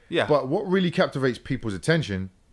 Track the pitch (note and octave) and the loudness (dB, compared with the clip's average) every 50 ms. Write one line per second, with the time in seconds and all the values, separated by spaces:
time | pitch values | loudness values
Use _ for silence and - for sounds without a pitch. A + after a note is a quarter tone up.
0 | _ - E3 D#3+ A2+ G2+ D3+ C#3 B2+ C3 D3+ G#3 - F#3+ F3+ G3 F#3 E3+ - F#3 | _ -4 -2 0 2 4 4 2 2 0 -2 -2 0 0 2 2 2 2 2 0
1 | F3 C#3 - C#3+ C3 C3 A#2 - - - C#3 A#2+ - A2+ G2 F2+ - - D#3+ E3 | 0 0 0 0 0 0 -2 -2 -6 -6 -6 -4 -4 -6 -6 -2 0 2 2 2
2 | A#2+ G2 G2 F#2 F#2+ F#2+ - _ _ _ | 2 0 -4 -4 -4 -6 -10 _ _ _